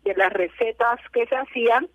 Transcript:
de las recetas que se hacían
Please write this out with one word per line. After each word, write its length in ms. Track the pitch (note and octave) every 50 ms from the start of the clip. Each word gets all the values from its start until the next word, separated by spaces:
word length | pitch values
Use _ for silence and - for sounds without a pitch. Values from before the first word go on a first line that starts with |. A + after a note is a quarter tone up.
| -
de 100 | G3+ F#3+
las 180 | F#3+ F#3+ F#3
recetas 680 | F3+ F#3+ F3+ E3+ - - - A3+ - - A#3 A#3 A#3+ A#3+ - -
que 140 | - A#3+ A#3
se 100 | A#3+ C4+
hacían 500 | C4 C4+ - - B3 A#3 A#3 A3+ B3+ E4 -